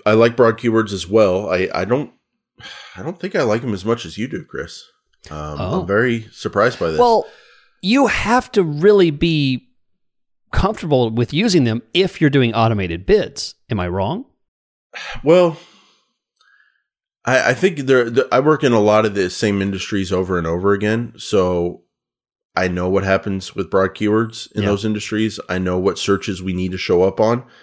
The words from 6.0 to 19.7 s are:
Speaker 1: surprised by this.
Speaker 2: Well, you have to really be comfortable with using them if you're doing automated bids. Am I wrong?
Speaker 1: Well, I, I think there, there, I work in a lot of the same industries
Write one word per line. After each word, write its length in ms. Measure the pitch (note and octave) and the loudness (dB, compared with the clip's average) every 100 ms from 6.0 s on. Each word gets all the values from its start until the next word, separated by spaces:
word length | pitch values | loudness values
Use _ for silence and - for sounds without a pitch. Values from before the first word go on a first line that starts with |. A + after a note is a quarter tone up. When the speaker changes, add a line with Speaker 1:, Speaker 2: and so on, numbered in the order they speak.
| B2 A#2 A2 | 2 -2 -6
Speaker 1:
surprised 460 | - - G2+ A#2 - | -12 -4 0 0 0
by 100 | E2 | -2
this. 100 | D#2+ | 2
Speaker 2:
Well, 260 | A#3+ A3+ - - _ _ _ _ | 4 4 0 -12 _ _ _ _
you 260 | F#3 B3+ C#4 | 0 2 2
have 440 | - G#3 B3 - | 0 0 0 2
to 100 | G#3 | 0
really 480 | E3+ D3 F#3+ G#3 F3 | 0 2 4 6 4
be 580 | D3 E3+ D#3+ C#3 B2+ - _ _ _ _ _ _ _ _ | 2 0 0 0 -2 -6 _ _ _ _ _ _ _ _
comfortable 600 | - - - E3+ C3+ A#2+ | 0 0 -2 0 0 2
with 220 | A2 A#2 | 0 -2
using 300 | C#3+ A3+ F3+ | 0 2 2
them 180 | A#2+ A2 - | 2 0 -2
if 260 | E3+ F#3 - | 0 0 2
you're 100 | D#3 | 2
doing 240 | C#3 A#2+ | 4 2
automated 520 | A2 A2+ A2 F#2 E2+ G2 | 2 2 2 -2 -4 0
bids. 500 | - - - - - _ | 2 0 -8 -14 -14 _
Am 100 | A2 | -4
I 80 | F2 | -4
wrong? 380 | F#2 G2 F3+ - _ _ _ _ _ _ - - - | -2 -4 -4 -10 _ _ _ _ _ _ -16 -14 -4
Speaker 1:
Well, 340 | C3+ F3 F3 D3+ - _ _ _ _ _ _ _ _ _ _ _ _ _ _ _ - | 2 4 4 0 -12 _ _ _ _ _ _ _ _ _ _ _ _ _ _ _ -2
I, 260 | C3 - | 0 2
I 20 | |
think 260 | B2+ F#3+ D#3 | 2 0 0
there, 300 | C3 C3 A#2 | 2 2 2
there, 160 | A#2 - | 0 0
I 80 | B2 | 2
work 240 | D3 D3+ | 2 2
in 80 | C#3 | 2
a 60 | A#2 | 4
lot 260 | G#2 G#2+ A2 | 4 4 2
of 100 | G2+ | 0
the 140 | F#2 | -4
same 320 | - A2 G2+ | -2 -2 0
industries 500 | G2 | -2